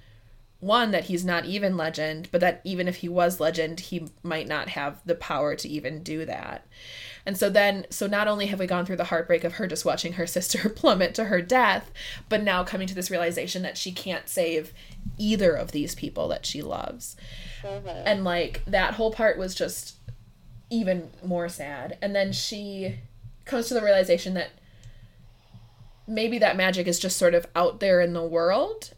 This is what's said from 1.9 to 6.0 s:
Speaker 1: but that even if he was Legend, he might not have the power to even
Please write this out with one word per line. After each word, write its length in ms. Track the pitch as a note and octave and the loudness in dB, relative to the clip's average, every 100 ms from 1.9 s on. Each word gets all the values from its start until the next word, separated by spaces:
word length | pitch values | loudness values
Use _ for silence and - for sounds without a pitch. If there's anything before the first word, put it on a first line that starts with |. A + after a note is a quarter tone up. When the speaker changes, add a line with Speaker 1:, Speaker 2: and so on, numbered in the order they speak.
| D#3+ D#3 D#3 F3 | -2 -4 -4 -2
Speaker 1:
but 80 | F3+ | 2
that 220 | A#3+ - | 4 2
even 240 | F3+ F#3 F3+ | -2 -2 -2
if 80 | F3+ | -2
he 120 | F3 | -2
was 320 | F3 F3 F3+ | 4 4 4
Legend, 380 | D#3 E3 D#3+ E3 | 2 2 -2 -4
he 280 | - F3 D#3 - | -6 -6 -8 -10
might 260 | E3+ D#3+ B2 | -6 -4 -2
not 220 | D3+ - | -4 -4
have 320 | - C#3+ - | -4 -6 -4
the 100 | - | -2
power 400 | E3+ - D3+ D3 - | -2 0 0 0 -2
to 120 | - | -6
even 340 | D3+ D3 D3+ | -6 -6 -8